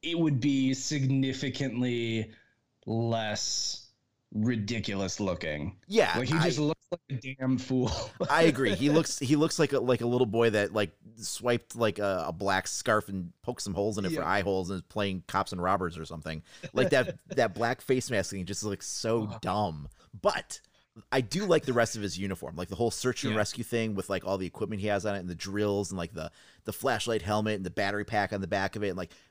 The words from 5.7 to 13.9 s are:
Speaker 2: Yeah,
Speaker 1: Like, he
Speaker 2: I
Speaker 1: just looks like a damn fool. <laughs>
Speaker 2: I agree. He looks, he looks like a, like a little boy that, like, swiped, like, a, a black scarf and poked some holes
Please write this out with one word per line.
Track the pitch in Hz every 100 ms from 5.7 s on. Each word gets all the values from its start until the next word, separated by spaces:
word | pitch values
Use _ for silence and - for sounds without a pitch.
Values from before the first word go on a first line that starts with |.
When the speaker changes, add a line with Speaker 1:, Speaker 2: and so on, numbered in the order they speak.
| - _
Speaker 2:
Yeah, | 208 131 98
Speaker 1:
Like, | 127
he | 160
Speaker 2:
I |
Speaker 1:
just | 175 135
looks | 151 156 _
like | 175 _
a | 135 135 135
damn | 131 131
fool. | - 131 120 - -
<laughs> | - -
Speaker 2:
I | 147
agree. | 165 127 127 98
He | 143
looks, | 151 165 -
he | 127 151
looks | 156 -
like | 151
a, | 135
like | 123 123
a | 120
little | 123 123
boy | 110 117
that, | 107 101
like, | 107 104 - - -
swiped, | 110 - 120 120 - 117
like, | 113 101
a, | 101 95 78
a |
black | 82 98 95 -
scarf | - - 107 -
and | 98 85 -
poked | - 123
some | -
holes | 95 101